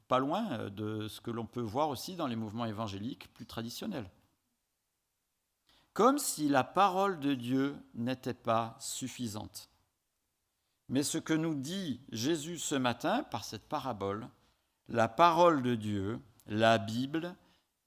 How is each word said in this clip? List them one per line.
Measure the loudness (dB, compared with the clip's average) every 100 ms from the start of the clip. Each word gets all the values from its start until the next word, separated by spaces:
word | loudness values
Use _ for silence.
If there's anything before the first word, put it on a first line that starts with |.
| 0
pas | 0
loin, | 2 -2 -2
euh, | -4 -6
de | -6 -6 -4 -6
ce | -8
que | -8
l'on | -6 -6
peut | -6
voir | -4 -2 -2
aussi | -2 -8 -6
dans | -4
les | -4
mouvements | -6 -6 -6
évangéliques | -6 -6 -8 -10 -10 -16
plus | -20 -14
traditionnels. | -10 -10 -8 -8 -8 -10 _ _ _ _ _ _ _ _ _ _ _ _ _ _ _ _ _ _
Comme | 4 6 6
si | 0 0 2
la | 4
parole | 4 4 4 4 2 0
de | 0
Dieu | -2 0 0 0 -2 -12
n'était | -6 -4 -4 -6
pas | -4 0 2 0 -6
suffisante. | -10 -8 -8 -6 -8 -8 -10 -14 -20 _ _ _ _ _ _ _ _ _ _ _ -4
Mais | 0
ce | 0 -2
que | 0
nous | 0 0
dit | -2 -4 -6 -6 -8 -8
Jésus | -4 -2 -2 -4 -8
ce | -2
matin | 0 0 0 0 -2
par | -2 -8
cette | -10 -12 -6
parabole, | -6 -4 -4 -4 -4 -8 _ _ _ _ _ -2
la | 2 2
parole | 6 6 8 8 8
de | 2 0
Dieu, | 0 -2 -2 -6 -10 _ -4
la | 4 6 6
Bible, | 4 -4 -2 -4 -6 -10 _ _ _ _